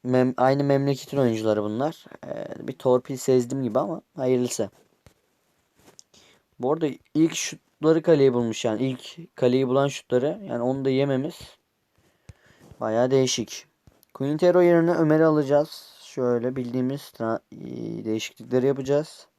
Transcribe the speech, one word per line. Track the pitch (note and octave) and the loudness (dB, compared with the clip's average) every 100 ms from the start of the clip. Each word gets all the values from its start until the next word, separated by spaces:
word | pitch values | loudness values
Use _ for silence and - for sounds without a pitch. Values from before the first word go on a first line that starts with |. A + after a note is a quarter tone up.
Mem-, | B2+ B2+ B2+ B2+ | 2 2 2 2
aynı | B2+ C#3 | 0 2
memleketin | C#3+ C#3 C#3 C3+ - C#3 | 0 0 0 -4 -6 -2
oyuncuları | B2 A2+ A2 G#2+ | 0 0 0 0
bunlar. | G#2 A2 D3 - - - - | -2 -4 -6 -8 -20 -18 -12
Ee, | - - - - | -12 -12 -12 -14
bir | - | -4
torpil | C3 B2+ - C3 | 0 0 0 -6
sezdim | - B2+ A#2+ C3+ | 2 2 2 -4
gibi | B2 A#2 | -2 -2
ama | D3+ E3 _ - | -4 -8 _ -6
hayırlısı. | B2+ B2+ B2 - G2+ _ _ _ _ _ _ _ _ _ _ _ _ - _ _ _ _ _ _ | -2 0 -2 -4 -8 _ _ _ _ _ _ _ _ _ _ _ _ -20 _ _ _ _ _ _
Bu | B2 | -2
arada | D#3+ D#3 - _ | -2 -2 -6 _
ilk | D3+ D#3+ | 0 0
şutları | - - - _ _ D#3 D#3+ | 0 -10 -12 _ _ 2 2
kaleyi | D#3+ D#3 C#3 | 4 6 6
bulmuş | A#2+ A#2 G#2+ | 4 -2 -2
yani. | A#2 G#2+ C3+ | -4 -2 -4
İlk | B2+ - - E3 - | -6 -14 -20 -20 -2
kaleyi | B2+ B2+ C3 | 2 2 2
bulan | C3 C#3 | 0 0
şutları. | - _ B2 C#3+ A#2 | -4 _ 0 0 -6
Yani | G3 A#2+ | -8 -4
onu | B2 C3+ | -4 -2
da | C3+ | 0
yememiz. | C3 C#3+ C3 D3 - - _ _ _ _ _ _ _ - _ _ _ - - | 0 0 -2 -4 -10 -20 _ _ _ _ _ _ _ -20 _ _ _ -20 -8
Bayağı | A2+ A2 B2+ | -2 0 2
değişik. | C3+ B2+ - G#2+ - _ _ _ _ _ | 4 2 -2 -6 -12 _ _ _ _ _
Quintero | - C3+ D3+ F3+ F3 | -8 -4 2 4 6
yerine | F3 E3+ E3 | 6 6 4
Ömer'i | E3 D#3 D#3 | 2 4 4
alacağız. | D#3+ D3+ C3+ C#3+ D#3 - - - | 4 4 2 2 0 -8 -20 -20
Şöyle | - - B2 A#2+ A#2+ C3 | -14 -4 0 0 -2 -4
bildiğimiz | A#2+ B2+ B2+ C#3+ | -4 -2 -2 -4
tra-, | - - A2+ A2+ _ | -12 -8 -4 -4 _
e, | G#2+ A#2+ A#2+ A2+ A2 | -16 -14 -10 -10 -8
değişiklikleri | A2 A2 - - B2 B2+ C3 | -6 -6 -6 -14 -2 0 0
yapacağız. | C3+ C3+ C#3+ D3+ - - | -2 -2 -2 -2 -16 -20